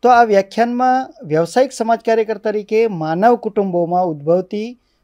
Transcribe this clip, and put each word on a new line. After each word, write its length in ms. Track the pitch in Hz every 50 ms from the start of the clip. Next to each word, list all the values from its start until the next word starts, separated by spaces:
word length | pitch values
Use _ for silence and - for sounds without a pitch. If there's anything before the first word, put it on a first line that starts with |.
| -
તો 60 | 240
આ 160 | 254 233 240
વ્યાખ્યાનમાં 1000 | 226 208 196 190 196 - - 233 240 240 240 254 254 254 262 262 262 - _ -
વ્યવસાયિક 460 | 165 151 156 170 170 - 247 262 277 -
સમાજ 280 | - 226 226 233 220
કાર્યકર 380 | _ - 226 220 220 208 220 202
તરીકે 480 | _ 220 208 214 208 202 214 220 226
માનવ 500 | 226 202 170 156 156 160 170 196 233 247
કુટુંબોમાં 680 | 233 - 220 202 - 202 196 175 175 170 165 175 180 185
ઉદ્ભવતી 760 | 180 160 147 143 151 170 180 185 180 - 208 214 233 247 _ _ _ _ _